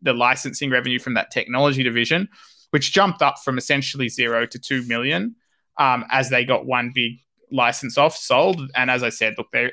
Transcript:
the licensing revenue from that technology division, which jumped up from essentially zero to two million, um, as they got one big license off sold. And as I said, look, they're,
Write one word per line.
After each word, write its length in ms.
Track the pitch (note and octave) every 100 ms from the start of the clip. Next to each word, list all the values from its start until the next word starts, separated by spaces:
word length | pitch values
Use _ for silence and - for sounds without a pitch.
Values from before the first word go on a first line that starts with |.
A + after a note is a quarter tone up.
the 120 | D#3+
licensing 560 | A#2+ B2 C3 C3+ - C#3+
revenue 300 | B2+ B2+ B2
from 160 | C3 A2+
that 160 | -
technology 520 | B2+ - B2 C#3+ C3+
division, 460 | B2+ A#2 A#2 C3 G3+ - - _ _
which 240 | D3 C#3
jumped 280 | G3 G3 F3
up 180 | C#3+ -
from 140 | - B2+
essentially 500 | - C#3+ C3+ - A#2+
zero 380 | - A#2+ A#2 A#2
to 120 | B2
two 260 | - C3+
million, 520 | B2 A#2 C3 E3+ A3+ - _ _ _ -
um, 280 | C#3 B2 A2
as 200 | C3+ B2
they 160 | B2+ B2
got 200 | A#2 B2+
one 260 | B2 A#2+ B2+
big 240 | A#2 A#2+ _ _ -
license 460 | C3 A#2+ - B2 C#3+
off 180 | D3+ -
sold. 460 | - B2+ F3 F3 C3+ B2
And 140 | B2+
as 140 | B2+
I 60 | A#2+
said, 260 | - A2 G#2+
look, 100 | A2+
they're, 200 | B2 B2